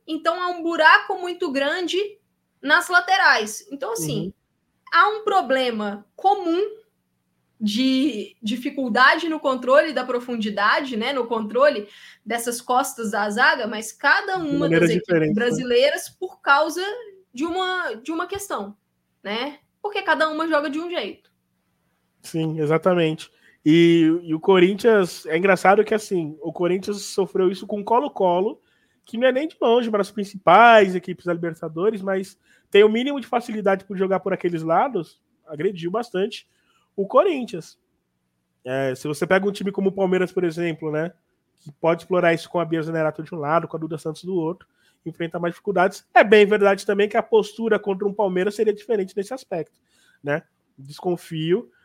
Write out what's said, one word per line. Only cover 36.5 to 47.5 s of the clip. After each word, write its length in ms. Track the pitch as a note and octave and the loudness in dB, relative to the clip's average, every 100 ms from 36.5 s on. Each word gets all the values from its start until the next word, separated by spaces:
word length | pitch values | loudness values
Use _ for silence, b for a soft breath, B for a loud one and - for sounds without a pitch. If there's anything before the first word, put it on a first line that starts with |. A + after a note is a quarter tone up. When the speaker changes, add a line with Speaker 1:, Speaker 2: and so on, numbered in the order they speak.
| _ _ _ _ - | _ _ _ _ -8
Speaker 2:
o 100 | G3 | 0
Corinthians. 720 | B3+ F4+ D4 A#3 F3 - _ _ _ _ _ _ _ _ _ | 2 2 0 -6 -12 -14 _ _ _ _ _ _ _ _ _
É, 300 | B2 C3 C3+ | -8 -4 -4
se 120 | B2+ D3+ | -4 -6
você 200 | D3 F3 | -4 0
pega 200 | F#3+ G3+ | 2 0
um 60 | |
time 180 | G3 G3 | -4 -6
como 200 | G3 G3 | -2 -2
o 20 | |
Palmeiras, 400 | F#3+ F#3+ F#3 F3+ | 0 0 0 0
por 120 | F#3 | -2
exemplo, 460 | F3 D#3+ E3+ D#3 D#3 | -4 -2 -6 -6 -6
né, 220 | D3+ E3+ - _ _ _ _ | -4 -6 -8 _ _ _ _
que 80 | - | -20
pode 300 | - D#3+ E3+ | -4 0 0
explorar 300 | - F3+ F3 | 0 2 2
isso 160 | E3 - | 2 -2
com 100 | F3+ | -4
a 60 | |
Bia 180 | D#3+ E3 | -2 -2
Zanerato 400 | D#3 E3 D#3 D3+ | -2 -2 -2 -4
de 120 | D#3 | -10
um 40 | F3 | -8
lado, 300 | C#3+ E3 E3 | -2 0 -2
com 80 | D#3+ | -6
a 40 | |
Duda 180 | D#3+ D#3+ | -8 -8
Santos 260 | D#3+ D#3 | -10 -10
do 100 | F3 | -6
outro, 320 | F#3 D#3+ F#3 _ _ _ _ | -4 -4 -6 _ _ _ _
enfrentar 340 | - - E3+ E3+ | -14 -8 -8 -6
mais 140 | E3+ | -6
dificuldades. 540 | - - F#3 F#3+ - - | -6 -2 2 2 0 0
É 100 | F4+ | 4
bem 220 | A#3+ G#3+ G#3 | 6 6 6
verdade 400 | G#3 G3 G3 - | 4 4 2 0
também 220 | G3+ G#3 | 0 0
que 80 | A3+ | 0
a 40 | |
postura 560 | G#3+ A3 G3 | 2 2 2